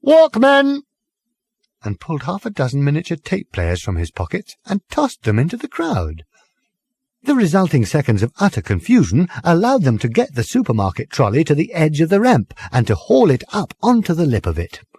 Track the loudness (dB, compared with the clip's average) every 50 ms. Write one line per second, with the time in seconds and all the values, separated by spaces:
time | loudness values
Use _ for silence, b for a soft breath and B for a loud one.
0 | 4 6 6 6 6 6 4 2 4 4 6 4 4 2 0 -4 -8 _ _ _
1 | _ _ _ _ _ _ _ _ _ _ _ _ _ _ _ _ _ -8 -8 -8
2 | -8 -8 -8 -8 -6 -6 -8 -8 -8 -10 -6 -4 -4 -4 -2 -2 -2 0 -2 -2
3 | -4 -6 -8 -8 _ -6 -6 -6 -6 _ -6 -4 -2 -2 -2 -4 -4 -6 -4 -4
4 | -4 -6 _ -8 -8 -6 -6 -8 -10 _ -20 _ _ -6 -6 -6 _ _ -4 -2
5 | -2 -2 -4 -6 _ -2 0 0 0 0 -4 -8 -10 -12 -8 -6 -6 -4 -2 -4
6 | -4 -6 -8 -12 -16 _ _ _ _ _ _ _ _ _ _ _ _ _ _ _
7 | _ _ _ _ _ -2 0 2 2 2 2 2 0 2 2 0 0 0 0 -2
8 | 0 0 0 0 0 -4 _ 0 0 0 0 -2 -4 -2 -4 -4 0 2 4 4
9 | 4 2 2 0 0 0 B B B 2 2 2 2 2 2 2 2 2 0 0
10 | -2 -2 0 0 -2 -2 -2 -6 -6 -2 -2 -2 0 0 0 0 0 -2 -4 -6
11 | -10 -10 -2 0 0 2 2 0 0 0 0 -2 -2 -4 -2 -2 0 0 2 0
12 | 0 2 2 2 4 4 2 2 0 _ -8 B B B B -2 0 0 -2 -4
13 | 0 0 2 4 4 4 2 0 -2 _ -6 -6 -6 -6 -8 _ 0 2 2 2
14 | 2 0 0 0 0 0 0 0 -2 -2 -4 -4 -6 -8 -10 -20 -20 _ _